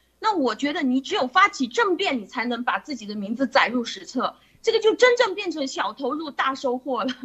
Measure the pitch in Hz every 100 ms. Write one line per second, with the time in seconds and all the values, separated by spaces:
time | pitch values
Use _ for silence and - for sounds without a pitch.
0 | _ _ 427 392 262 220 285 320 277 254
1 | 269 403 254 370 392 - 247 - 403 330
2 | 381 269 196 - 233 240 240 196 - 277
3 | 208 214 202 240 269 269 180 247 233 381
4 | 359 254 202 - _ _ - 440 427 -
5 | 494 480 466 381 392 302 269 349 196 214
6 | 269 294 320 - 285 269 262 254 285 240
7 | 233 254